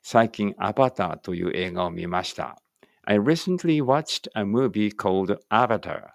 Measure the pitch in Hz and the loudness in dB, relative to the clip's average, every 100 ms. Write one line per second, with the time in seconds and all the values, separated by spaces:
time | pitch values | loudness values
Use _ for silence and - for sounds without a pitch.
0 | - 120 113 - 104 - 98 107 131 - | 2 2 2 0 -4 -2 -4 2 0 0
1 | 90 80 - 87 90 - 90 87 90 85 | -4 -4 -6 -4 -4 -4 -4 -4 -4 -4
2 | 87 90 92 - 67 - _ _ _ _ | -4 -4 -4 -8 -10 -10 _ _ _ _
3 | - 104 113 160 - 180 170 151 131 139 | 2 4 4 2 0 0 2 2 4 2
4 | 156 - - 110 101 113 131 107 104 - | 0 -8 -6 -4 0 2 2 2 -2 0
5 | 98 95 95 101 _ 110 123 107 85 - | 0 2 0 -2 _ 2 2 0 -2 -10
6 | - | -12